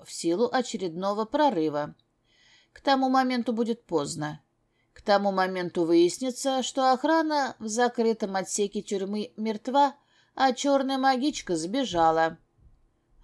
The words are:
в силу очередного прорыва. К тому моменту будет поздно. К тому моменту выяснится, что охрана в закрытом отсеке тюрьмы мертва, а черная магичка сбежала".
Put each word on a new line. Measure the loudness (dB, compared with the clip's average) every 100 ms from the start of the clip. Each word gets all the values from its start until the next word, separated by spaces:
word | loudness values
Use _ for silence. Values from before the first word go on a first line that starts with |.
в | -18
силу | -6 -2 0 0
очередного | 0 -2 -4 -6 -4 -4 -2 -2
прорыва. | 2 2 2 0 -2 -6 -10 _ _ _ _ _ _ _
К | -6
тому | 0 2 2
моменту | 2 2 0 -2
будет | -2 -2 -4 -2
поздно. | -2 -2 -6 -8 -10 _ _ _ _ _
К | _
тому | 2 2 2
моменту | 0 0 -2 -4 -2 2
выяснится, | 4 4 2 -6 -4 -2 -2
что | -2 0 2
охрана | 2 2 2 2 0 -2 -6
в | -6
закрытом | 0 0 2 0 0 -2 -4
отсеке | -4 -2 -2 -4
тюрьмы | -4 -4 -4 -6 -8 -6
мертва, | -6 -6 -2 2 2 0 _ _ _ 0
а | 0
черная | 0 2 2 2 0
магичка | 2 2 0 -4 -4 -4
сбежала". | -4 -4 -2 2 4 4 2 -2 _ _ -20 _ _ _ _ _